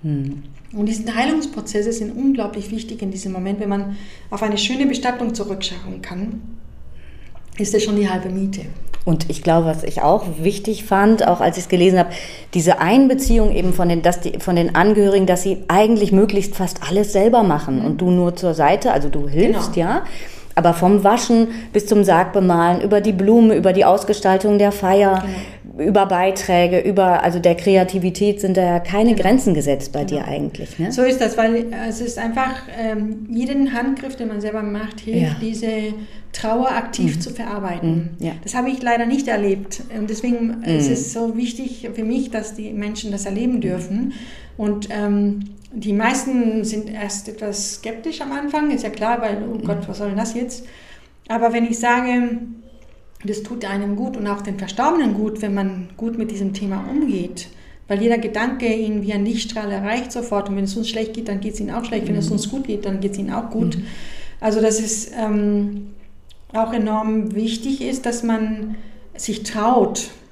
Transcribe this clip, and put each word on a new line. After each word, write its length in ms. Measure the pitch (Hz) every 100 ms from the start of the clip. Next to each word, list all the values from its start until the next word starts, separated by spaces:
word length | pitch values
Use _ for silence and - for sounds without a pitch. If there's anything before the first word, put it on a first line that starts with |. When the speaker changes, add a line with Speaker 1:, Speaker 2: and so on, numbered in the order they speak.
Speaker 1:
Mhm. 400 | 156 147 139 143 - - -
Speaker 2:
Und 140 | 208 214
diese 280 | 220 -
Heilungsprozesse 760 | 208 269 320 285 214 196 208 214
sind 180 | 233 208
unglaublich 560 | 233 277 269 208 208 196
wichtig 300 | 220 - 214
in 100 | 196
diesem 220 | 190 196
Moment. 280 | 185 185 202
Wenn 80 | 208
man 280 | 196 202 202 - - -
auf 120 | -
eine 160 | 220 208
schöne 280 | - 254 277
Bestattung 480 | 240 247 247 233
zurückschauen 680 | - 202 190 - 175 190 185
kann, 400 | - 180 208 233 - - - - - - - - - - - -
ist 140 | 196
das 100 | 208
schon 140 | 208 208
die 120 | 202
halbe 180 | 185 190
Miete. 340 | 185 196 196 156 - - - -
Speaker 1:
Und 240 | 160 165
ich 120 | 160
glaube, 220 | - 165 165
was 160 | 156
ich 180 | - -
auch 240 | 147 151 180 156
wichtig 420 | 165 202 202 214
fand, 420 | - 196 202 220 -
auch 140 | 175
als 160 | 156 170
ich's 120 | 175
gelesen 320 | 180 175 185
habe, 100 | 175 - - - -
diese 260 | 180 165 -
Einbeziehung 760 | 165 240 269 262 - 233 214
eben 180 | - 180
von 160 | 180 175
den, 140 | 170
dass 180 | 170 180
die, 200 | 180 170
von 160 | - 175
den 180 | 165
Angehörigen, 520 | 170 196 214 202 196 190
dass 180 | 180
sie 140 | 190 196 -
eigentlich 420 | 175 214 226 202
möglichst 460 | 190 202 202 196 -
fast 240 | 180 - -
alles 260 | 185 208
selber 320 | 202 208 233
machen 340 | 208 147 - 131
Speaker 2:
Mhm. 60 | 143
Speaker 1:
und 140 | 156
du 100 | 180
nur 240 | 180 175 175
zur 160 | 185
Seite, 400 | 160 147 202 247
also 160 | - 151
du 200 | 151 143
hilfst, 460 | 143 226 202 -
Speaker 2:
Genau. 120 | - 170
Speaker 1:
ja, 160 | 254 - - - - - -
aber 180 | 170
vom 300 | 165 180 202
Waschen 440 | 196 233 - 233 226 - -
bis 140 | 208 208
zum 160 | 208
Sarg 300 | 190 170 180
bemalen, 480 | 202 185 170 170 180
über 200 | 202 208
die 120 | 202
Blume, 420 | 190 196 226 226
über 180 | 214 180
die 120 | 185
Ausgestaltung 720 | - 196 - 208 190 190 208 208
der 140 | 202
Feier, 500 | 202 185 196 202 190 196 190 - - - -
Speaker 2:
Genau. 120 | 156
Speaker 1:
über 160 | 202 190
Beiträge, 760 | 180 185 190 - 180 175 180
über, 420 | - 196 185 175
also 160 | - 175
der 160 | 175
Kreativität 840 | 170 - 190 180 190 180 180 208 202
sind 160 | 196 185
da 60 |
ja 160 | 180 175
keine 300 | 175 196 226
Speaker 2:
Genau. 120 | 214
Speaker 1:
Grenzen 300 | 185 254 214
gesetzt 380 | 160 143 139 -
bei 120 | 147
Speaker 2:
Genau. 180 | 147 147
Speaker 1:
dir 60 | -
eigentlich, 500 | 143 143 - - -
ne? 120 | 170
Speaker 2:
So 120 | 254
ist 180 | 247 254
das, 160 | 226 -
weil, 180 | 226 233
äh, 320 | 226 226 226
es 100 | 220
ist 180 | 240 233
einfach, 360 | 226 226 262 262 - 208
ähm, 500 | 226 214 214 214 -
jeden 420 | 233 247 277 269
Handgriff, 420 | 233 254 269 269 -
den 120 | 226
man 120 | 208
selber 220 | 208 214
macht, 380 | 208 208 214 -
hilft, 200 | - 226
Speaker 1:
Ja. 160 | 151 -
Speaker 2:
diese 280 | 226 220 220 220 214 208 214 - -
Trauer 380 | - 220 226 254
aktiv 460 | - - - 175 151
Speaker 1:
Mhm. 40 |
Speaker 2:
zu 100 | 170
verarbeiten. 800 | - - 208 190 170 170 165 165 -
Speaker 1:
Mhm. 80 | 165
Ja. 60 | 160
Speaker 2:
Das 120 | -
habe 160 | 254 254
ich 120 | 254
leider 220 | 247 233
nicht 240 | 233 277 277
erlebt. 540 | 214 202 196 196 - - 220
Und 100 | 208
deswegen 540 | 220 247 240 233 226
ist 220 | - 160 143
Speaker 1:
Mhm. 60 |
Speaker 2:
es 180 | 131 -
so 240 | 226 233 226
wichtig 520 | 240 - 254 - 220
für 100 | 196
mich, 260 | 220 254 -
dass 240 | 226 208
die 180 | - 208
Menschen 380 | 214 208 214 214
das 140 | 196 196
erleben 340 | 196 247 247
dürfen. 520 | 190 180 165 202 269 - - - - -
Und, 320 | 208 208 208
ähm, 500 | 214 208 202 202 202 202 - -
die 180 | 240 202
meisten 720 | 202 226 277 262 254 233 220
sind 240 | 208 214 214
erst 380 | 214 202 - -
etwas 460 | 214 214 202 - -
skeptisch 440 | 220 226 330 311
am 100 | 277
Anfang, 380 | 269 285 302 294
ist 120 | 262
ja 80 | 214
klar, 300 | - 214 233
weil, 180 | 226 202 226
„Oh 80 | 220
Gott, 240 | - 208
Speaker 1:
Mhm. 60 | -
Speaker 2:
was 100 | 190
soll 100 | 208
denn 80 | 196
das 140 | 233
jetzt?“ 300 | 233 247 - - - - - - _ -
Aber 240 | 226 233
wenn 120 | 233 233
ich 120 | 226
sage, 600 | 240 240 247 247 240 233 - - - - - - - - 202
das 160 | 208
tut 220 | - 240
einem 320 | 208 196 202 208
gut 200 | 254 233
und 100 | 202
auch 160 | 202
den 160 | 202 196
Verstorbenen 560 | 185 - 277 339 254
gut, 280 | 202 214 214
wenn 120 | 208
man 340 | 202 190 185 180 -
gut 220 | 226 233
mit 120 | 214
diesem 220 | 196 196
Thema 320 | 196 196 190 262
umgeht. 580 | 285 302 196 175 - - - - - -
Weil 140 | 202
jeder 160 | 233 226
Gedanke 480 | 202 214 240 254 240
ihn 360 | 220 214 214
wie 100 | 196
ein 120 | 208
Lichtstrahl 460 | 202 240 - 226 208
erreicht 400 | 196 202 233 247
sofort. 380 | 247 233 202 202
Und 80 | 196
wenn 80 |
es 120 | 196 196
uns 120 | 226
schlecht 260 | 220 220
geht, 140 | 226 220
dann 120 | 196
geht's 200 | 196 202
ihnen 100 | 202
auch 140 | 233
schlecht. 240 | 240 220 175
Wenn 80 | 170
es 100 | 160
Speaker 1:
Mhm. 60 |
Speaker 2:
uns 180 | 208 -
gut 160 | 269 269
geht, 180 | 208
dann 160 | 202 196
geht's 160 | 196 196
ihnen 140 | 196
auch 180 | 196 233
gut. 260 | 220 175 165
Speaker 1:
Mhm. 60 | 190 - - - - -
Speaker 2:
Also, 200 | 220 214
dass 200 | 220 214
es, 300 | 214 - - 247
ähm, 720 | 220 214 208 208 208 208 202 - - - - - -
auch 200 | 220 226
enorm 640 | 233 214 214 220 220 190
wichtig 460 | 196 226 226 269 269
ist, 240 | 254 240 247
dass 160 | 240
man 540 | 233 220 214 214 214 - - - - -
sich 260 | - 208
traut. 680 | - 220 214 247 196 - - - -